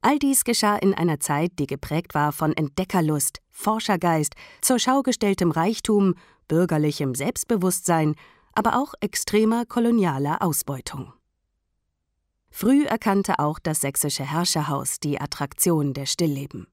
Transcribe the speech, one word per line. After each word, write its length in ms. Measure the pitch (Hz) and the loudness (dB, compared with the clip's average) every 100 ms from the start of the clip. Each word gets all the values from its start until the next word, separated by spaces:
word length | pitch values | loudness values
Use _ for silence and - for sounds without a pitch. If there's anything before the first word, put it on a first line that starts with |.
All 180 | 233 294 | 2 2
dies 240 | 277 269 | 2 2
geschah 340 | - 226 208 208 | 0 2 2 2
in 180 | 196 | 2
einer 260 | 196 170 147 | 2 0 0
Zeit, 320 | - 147 175 - | -2 0 -2 -2
die 80 | 139 | -4
geprägt 460 | 139 - 151 - | -4 -4 -4 -2
war 180 | 151 147 | 0 0
von 200 | - 156 | 0 -2
Entdeckerlust, 880 | - 147 - 185 190 156 151 - - _ | 0 -2 -4 -2 0 2 0 -2 -6 _
Forschergeist, 840 | - - 220 - 185 175 160 147 - - - | -6 -2 -2 0 0 2 2 0 -6 -20 -6
zur 200 | - 247 | 0 2
Schau 220 | - 269 | 2 2
gestelltem 500 | 262 247 202 196 175 | 2 0 0 2 0
Reichtum, 640 | 160 175 226 - 208 196 175 - _ _ | 2 0 -2 2 4 4 0 -6 _ _
bürgerlichem 680 | 160 175 156 151 147 139 | 0 2 2 0 0 -4
Selbstbewusstsein, 1000 | 127 143 - - 226 185 180 - 165 151 151 - _ _ | -2 -4 -4 -2 0 2 0 0 2 2 -2 -10 _ _
aber 280 | - 202 240 | -2 0 0
auch 140 | 285 - | -2 -6
extremer 640 | 202 - - 208 220 226 | -6 -4 0 2 2 2
kolonialer 760 | 233 - 233 233 180 135 143 156 | -2 0 2 2 2 0 -2 0
Ausbeutung. 680 | 170 147 - 135 - 139 - - _ _ _ _ _ _ _ _ _ _ _ _ _ | 0 -2 -6 -8 -8 -12 -12 -16 _ _ _ _ _ _ _ _ _ _ _ _ _
Früh 340 | - 208 277 | -4 2 4
erkannte 540 | 294 226 - 196 196 - | 2 0 0 0 0 0
auch 220 | 147 156 | -2 -2
das 200 | - 156 | -4 -2
sächsische 440 | 139 143 147 - | -2 -2 -4 -4
Herrscherhaus 760 | 135 156 175 160 147 139 123 - | -4 -2 0 0 -2 -4 -4 -6
die 220 | 147 143 | -4 -4
Attraktion 760 | 143 - 143 - - 160 143 | -6 -6 -8 -2 0 2 0
der 120 | 135 139 | -4 -6
Stillleben. 600 | - 165 139 139 143 - | -2 -2 -2 -8 -14 -16